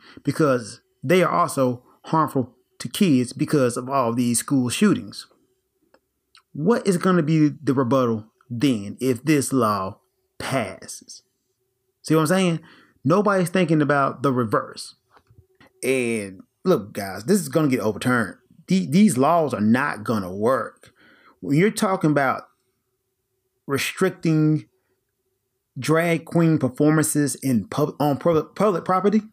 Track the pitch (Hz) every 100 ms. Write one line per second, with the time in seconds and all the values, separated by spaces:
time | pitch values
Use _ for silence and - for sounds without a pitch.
0 | - - 147 - 147 123 104 - _ _
1 | 135 185 156 170 160 139 127 120 _ _
2 | - 160 147 135 120 _ _ - 123 -
3 | 190 127 123 - 156 151 123 131 127 139
4 | 117 117 120 117 - 139 123 - 208 139
5 | 101 - - _ _ _ _ _ _ _
6 | _ _ _ _ _ 143 170 233 202 175
7 | 190 175 151 160 151 139 135 131 120 135
8 | 120 110 - _ - 120 143 113 101 -
9 | 131 117 151 147 127 135 110 101 95 -
10 | _ _ _ - - 135 98 85 - -
11 | - - _ _ _ _ _ _ _ _
12 | - 156 156 190 180 160 - - _ _
13 | 131 190 208 196 170 185 165 156 143 143
14 | 135 113 139 123 110 - - - - -
15 | _ _ _ _ _ _ - - 123 131
16 | 120 113 98 92 - _ 185 147 101 -
17 | 98 95 120 202 143 160 151 123 107 -
18 | 127 123 92 - _ _ - 190 160 170
19 | 214 120 139 170 147 104 107 120 147 107
20 | 110 107 90 98 113 127 104 - - _
21 | _ _ _ - - 143 214 220 208 185
22 | 156 143 131 107 - _ _ _ _ _
23 | _ _ _ _ _ _ - 131 - -
24 | 185 180 170 156 156 151 - _ _ _
25 | _ _ _ _ _ _ _ - 117 160
26 | 170 165 - 170 165 156 127 - 151 156
27 | 147 147 143 - 135 117 - - 151 -
28 | 143 139 175 160 156 - 208 170 175 185
29 | 196 214 -